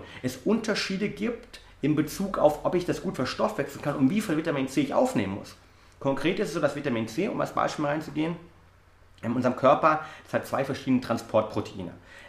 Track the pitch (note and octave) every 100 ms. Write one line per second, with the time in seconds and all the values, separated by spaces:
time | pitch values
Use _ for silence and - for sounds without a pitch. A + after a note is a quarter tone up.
0 | - - B2+ - - A3 - G3+ - F#3+
1 | G3+ G3+ G#3+ A#3 - - - - C#3 D3+
2 | D3 - F#3 - D3 D3+ D3 F3+ F3 D3
3 | F3+ - C3 - G#3+ - C#3 - D3+ C#3+
4 | C3 G3+ G#3+ D#3 D#3+ D3 C3 - C#3 -
5 | B3+ - G2 G2 - - - - - -
6 | C#3 C3+ D#3 G3 F#3+ E3 D3 D3 C#3+ A#2
7 | A2 - G#3 - C#3 - - - D3 D3+
8 | D#3 D3 D#3+ E3+ - - - - _ -
9 | - - A2+ B2 B2 B2 C3 D3 D#3+ D#3
10 | - - - A#2+ - A2+ C#3 B2+ - B2+
11 | - A#2 - A2 G#2+ - G2 F#2+ F2 -
12 | - -